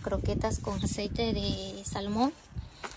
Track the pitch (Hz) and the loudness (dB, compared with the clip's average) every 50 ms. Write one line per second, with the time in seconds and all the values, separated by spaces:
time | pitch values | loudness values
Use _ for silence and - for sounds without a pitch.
0 | - 202 196 190 - - 202 214 - 220 202 - - 214 202 190 202 - - - | -2 0 0 2 2 2 2 2 2 2 0 0 0 -2 0 2 2 0 2 0
1 | 208 202 - - 233 226 214 202 202 202 202 190 190 190 190 196 202 - - 208 | 0 0 0 2 2 2 2 2 2 2 0 0 -2 -4 -6 -6 -6 -4 -4 -2
2 | 196 202 208 220 254 285 330 - - - - - - - - - - - - | -2 0 2 4 4 4 2 0 -10 -12 -10 -10 -10 -10 -10 -12 -12 -12 -12